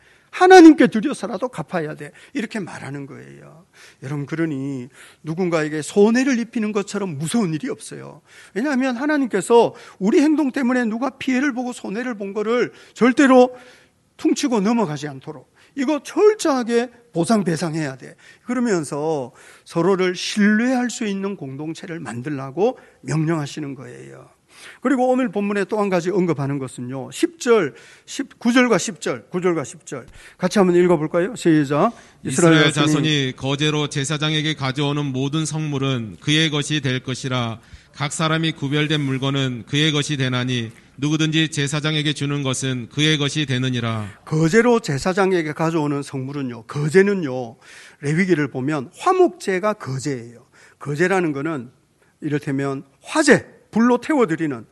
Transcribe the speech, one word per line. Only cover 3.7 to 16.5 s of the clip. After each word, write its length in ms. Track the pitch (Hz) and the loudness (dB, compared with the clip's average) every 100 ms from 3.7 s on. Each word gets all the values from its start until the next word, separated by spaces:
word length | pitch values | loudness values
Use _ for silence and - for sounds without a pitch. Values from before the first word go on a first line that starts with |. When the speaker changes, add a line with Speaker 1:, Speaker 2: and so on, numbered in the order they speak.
| _ - - | _ -20 -16
Speaker 1:
여러분, 240 | 131 147 139 | -10 -8 -6
그러니 600 | 160 165 135 139 135 127 - - _ | -4 -4 -4 -6 -8 -12 -18 -20 _
누군가에게 600 | 151 165 180 165 151 151 | -8 -4 0 0 -2 -4
손해를 560 | 147 208 208 233 269 240 | -2 4 6 6 2 0
입히는 340 | 233 240 214 | -2 -4 -2
것처럼 460 | 202 196 208 190 139 | -4 -4 -6 -6 -6
무서운 360 | 156 240 185 | -2 0 0
일이 140 | 156 254 | -2 -6
없어요. 520 | 143 - - 135 151 _ - - | -10 -12 -16 -16 -20 _ -20 -10
왜냐하면 420 | 190 285 254 254 233 | -4 -2 0 -2 -2
하나님께서 800 | 294 302 262 202 170 233 180 - - - | -2 0 0 -2 4 4 4 0 -18 -4
우리 220 | 190 320 | 2 4
행동 320 | 294 302 285 | 4 4 0
때문에 320 | 269 247 254 | 0 0 0
누가 260 | 240 226 262 | 0 -2 -6
피해를 420 | - - 254 294 | -6 -2 0 0
보고 200 | 240 247 | -2 -6
손해를 420 | 240 - 196 254 | -8 -8 -8 -8
본 180 | 208 196 | -8 -8
거를 400 | 202 214 240 170 - - | -6 -2 0 -2 -6 -12
절대로 600 | - 233 254 277 254 254 - - - _ _ _ - | 2 2 6 8 8 6 2 -20 -20 _ _ _ -4
퉁치고 440 | 320 - 285 226 | -2 0 0 0
넘어가지 480 | 190 233 185 147 147 | 0 0 -2 -4 -10
않도록 440 | 135 160 143 - _ _ | -12 -16 -18 -20 _ _
이거 280 | - 269 294 | -6 -4 -4
철저하게 880 | - - 415 427 330 | -4 4 4 4 0